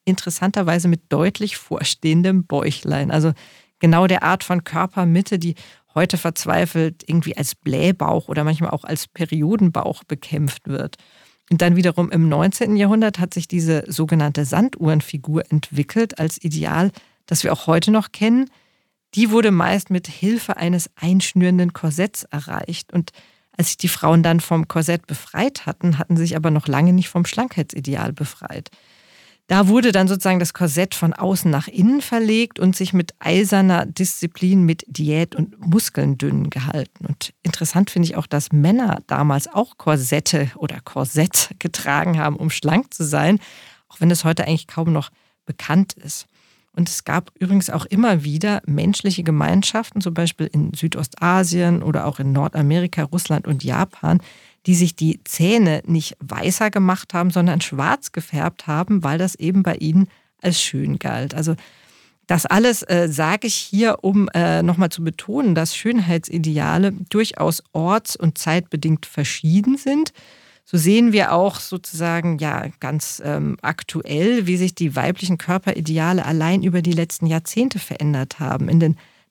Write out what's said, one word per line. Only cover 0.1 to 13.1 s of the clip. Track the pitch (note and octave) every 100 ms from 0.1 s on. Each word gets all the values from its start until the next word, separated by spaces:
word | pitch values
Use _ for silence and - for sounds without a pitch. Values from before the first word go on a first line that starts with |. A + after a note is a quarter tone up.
| F#3 - D#3+ F#3 G3+ F3+ E3+ F3
mit | E3 -
deutlich | C#3+ F3 - G#3 -
vorstehendem | - - D3+ - D#3+ D#3+ F3+ F#3+
Bäuchlein. | F3 C#3+ D3+ D3 - C#3+ C#3
Also | D#3 D#3 D#3 - - _ _
genau | E3+ E3 F#3
der | F3+
Art | - F#3+
von | - F3+ E3
Körpermitte, | E3 F#3 - F3 E3 G3 G3
die | E3+ E3 - - _ -
heute | F3+ F3
verzweifelt | E3+ D#3+ - E3 E3+ E3 D#3+ D#3+ -
irgendwie | E3 - -
als | C#3 -
Blähbauch | - C3 E3 F#3 D3+ D#3+ -
oder | D3+
manchmal | D3+ D#3 E3
auch | D3
als | - D3+ -
Periodenbauch | - E3+ D#3 D3+ A3 F#3 E3 - -
bekämpft | - D3+ - D3+ C#3+ - -
wird. | C#3 C#3 - _ _ _ _ _
Und | E3+
dann | F3 F3
wiederum | F3+ E3 F3
im | E3+ E3
neunzehnten | D3 F3 - A3 G#3
Jahrhundert | G3+ A3 A3